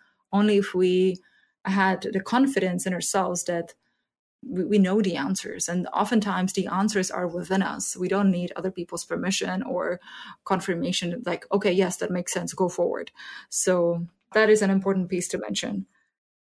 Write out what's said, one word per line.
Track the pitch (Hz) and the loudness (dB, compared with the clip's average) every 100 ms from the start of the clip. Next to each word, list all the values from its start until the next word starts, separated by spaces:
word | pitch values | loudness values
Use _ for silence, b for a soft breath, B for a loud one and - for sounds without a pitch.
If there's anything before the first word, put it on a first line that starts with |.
| _ _ _ | _ _ _
only | 196 214 202 | 2 4 4
if | 196 | 2
we | 185 185 185 185 180 b b b b | 2 4 4 2 0 b b b b
had | 196 196 190 185 - | -2 2 2 2 -2
the | 190 | -4
confidence | - 240 269 208 185 180 190 | 0 2 4 2 0 0 -2
in | |
ourselves | 180 - 196 180 175 | -4 -2 0 0 -2
that | - 170 170 - _ _ _ _ _ _ | -2 -4 -6 -14 _ _ _ _ _ _
we, | - 180 | -8 -4
we | 170 208 | 2 4
know | 185 208 | 4 2
the | 190 139 | 2 -2
answers. | 139 190 - - - | -2 -4 -6 -6 -2
And | 180 170 | -2 -2
oftentimes | - 208 226 202 180 185 | -2 2 2 2 0 0
the | - - | 0 -2
answers | 185 208 208 190 | 0 2 2 -2
are | - 180 | -2 -4
within | 175 170 190 | -4 0 0
us. | 160 147 - 180 | 0 -4 -6 -4
We | 180 | 0
don't | 196 196 | 2 4
need | 175 175 - | 2 -2 -4
other | 190 | -6
people's | 185 170 170 | -6 -6 -8
permission | - 170 175 190 190 190 | -6 -4 -2 -2 -2 -4
or | - 180 170 180 B B B B | -4 -2 -2 -4 B B B B
confirmation, | - 185 190 170 175 - 175 170 | -2 -2 0 -2 -2 -2 -4 -4
like, | 175 170 - | -6 -6 -2
"Okay, | 196 202 | 0 2
yes, | 180 180 - | 4 2 0
that | 175 | -4
makes | 175 175 | -4 -4
sense, | 180 170 | -4 -4
go | - 180 | -2 -2
forward." | 175 175 - - B B B B | 0 -2 -2 -8 B B B B
So | - 185 180 170 170 170 _ _ | -2 2 2 2 0 -4 _ _
that | 214 214 | 4 6
is | 214 | 6
an | 196 | 4
important | 196 196 190 175 | 2 2 0 -2
piece | 185 - | -2 -2
to | 190 | -4
mention. | 208 196 - 202 - _ _ _ _ _ | -4 -4 -4 -6 -8 _ _ _ _ _